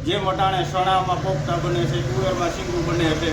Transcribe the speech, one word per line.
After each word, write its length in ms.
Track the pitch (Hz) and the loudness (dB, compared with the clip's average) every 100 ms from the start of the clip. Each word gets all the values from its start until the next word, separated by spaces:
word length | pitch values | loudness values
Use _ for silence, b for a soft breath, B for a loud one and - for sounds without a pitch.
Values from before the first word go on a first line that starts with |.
જે 120 | 135 196 | 0 0
મટાણે 440 | 190 190 190 185 | 0 2 2 2
ચણામાં 580 | 170 185 185 190 185 170 | 0 0 2 2 2 -2
પોપટા 340 | 190 190 - 175 | 0 -2 0 -2
બને 240 | 247 339 | 0 0
છે, 180 | 170 349 | 0 0
તુવેરમાં 500 | 339 381 370 349 170 | -2 0 0 0 -2
શીંગું 320 | 170 170 175 160 | -2 -4 -2 0
બને 220 | 170 160 | 2 2
છે 200 | 156 170 | 0 -2